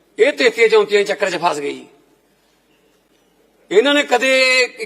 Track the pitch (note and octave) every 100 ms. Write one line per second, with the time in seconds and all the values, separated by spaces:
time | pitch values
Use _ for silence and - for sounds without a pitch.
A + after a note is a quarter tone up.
0 | _ - C4 C#4+ B3+ A#3 A3+ G#3+ G3+ G#3
1 | G3 F#3+ F#3+ E3+ E3+ D3 C#3+ C3 - _
2 | _ _ _ _ _ _ _ _ _ _
3 | _ _ _ _ _ _ - F#3 C4+ C#4+
4 | C#4 A#3+ C4 C4 C4 B3+ B3 -